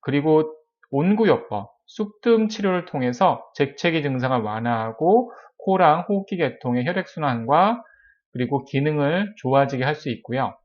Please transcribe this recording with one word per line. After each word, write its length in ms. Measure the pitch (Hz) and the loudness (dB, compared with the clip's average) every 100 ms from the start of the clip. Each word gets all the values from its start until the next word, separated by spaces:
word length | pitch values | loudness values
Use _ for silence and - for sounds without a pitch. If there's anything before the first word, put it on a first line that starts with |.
그리고 540 | - 143 147 156 156 - _ _ _ | -2 -2 2 2 2 -6 _ _ _
온구요법, 800 | 139 170 214 220 139 - 104 98 _ _ | 0 2 2 4 2 0 -10 -10 _ _
쑥뜸 600 | - 208 - 240 226 220 | -10 -10 -4 2 2 2
치료를 360 | 214 202 180 170 | -2 -2 -2 -4
통해서 580 | 147 127 123 185 117 - | -4 -4 2 2 2 -6
재채기 480 | - 143 - 175 160 | -4 -4 -2 -2 -2
증상을 380 | 143 131 131 131 | -2 -2 -2 -2
완화하고 920 | 107 110 117 117 113 113 160 220 254 - - _ | -2 -4 -2 -2 -4 -4 2 2 0 -12 -20 _
코랑 480 | - 190 170 156 175 | -2 4 4 4 0
호흡기 280 | 202 196 190 | -4 -4 -4
계통의 500 | 147 - 127 123 127 | -4 -4 -4 -2 -2
혈액순환과 960 | 185 180 - 151 117 113 147 196 240 - _ _ _ _ | -4 -6 -6 -4 -4 0 2 2 0 -8 _ _ _ _
그리고 320 | 123 120 139 | -6 -2 -2
기능을 720 | 139 139 143 151 143 170 202 - | -2 -2 0 0 0 0 -4 -6
좋아지게 480 | 127 135 139 131 | 0 2 2 0
할 100 | 127 | -2
수 140 | 147 - | -4 -6
있고요. 460 | 117 - 123 117 85 | -8 -6 -4 -4 -8